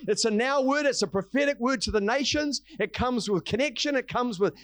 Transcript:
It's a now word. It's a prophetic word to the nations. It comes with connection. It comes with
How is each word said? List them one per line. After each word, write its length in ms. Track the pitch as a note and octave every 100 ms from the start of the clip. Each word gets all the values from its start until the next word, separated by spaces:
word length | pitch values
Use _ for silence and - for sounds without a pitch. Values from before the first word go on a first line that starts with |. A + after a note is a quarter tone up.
| B3
It's 180 | G#3
a 60 | A3+
now 320 | G#3+ B3+ C#4+
word. 240 | C4 C#4+ C#4+
It's 160 | B3
a 40 | G#3
prophetic 500 | G3 F#3 C4 C#4+ A#3+
word 220 | A#3+ C4
to 100 | G#3
the 100 | G#3
nations. 640 | G3+ C4+ B3 D4+ D4 B3 - C4+
It 140 | G#3
comes 360 | - B3 B3 G3
with 160 | F#3
connection. 520 | - A3 D4 A3+ D4 C#4
It 100 | -
comes 320 | A#3 B3 F3+
with 160 | G3 -